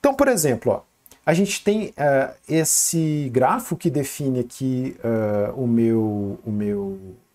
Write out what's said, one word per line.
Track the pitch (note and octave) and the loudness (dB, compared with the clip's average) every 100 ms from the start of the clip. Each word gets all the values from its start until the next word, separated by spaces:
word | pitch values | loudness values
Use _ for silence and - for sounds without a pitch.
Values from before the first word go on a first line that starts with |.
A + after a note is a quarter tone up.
Então, | C#4+ | 0
por | C4+ C4+ | 2 2
exemplo, | A3+ D3+ A2+ B2 | 2 2 0 0
ó, | E2+ - _ _ - - | -2 -4 _ _ -8 0
a | |
gente | E3 G3 - | 2 2 0
tem, | - G#3+ G#3 | 0 0 -2
eh, | - D3 C#3 C3+ - - | -2 2 2 0 -6 -2
esse | D#3+ D#3 - - E3 D#3+ D3+ C#3 | 0 2 0 0 0 0 0 0
grafo | A#2+ C3 A3+ - D#3 | 2 2 2 -2 -2
que | E3+ | -2
define | C#3+ C3+ - C#3 B2+ | -2 -4 -4 -2 -2
aqui, | B2 - C3 B2+ C3 - | -4 -4 -2 -2 -4 -4
eh, | A#2 A2+ G#2+ G#2 G#2 | -2 0 0 0 -2
o | - B2 | -2 0
meu, | A#2 A#2 A2+ A2 G#2 G2+ - | 4 4 2 0 -2 -4 -6
o | - | -6
meu | G#2 G#2 G2+ G2 F#2+ F#2+ F#2 _ | -4 -2 -2 -4 -8 -14 -20 _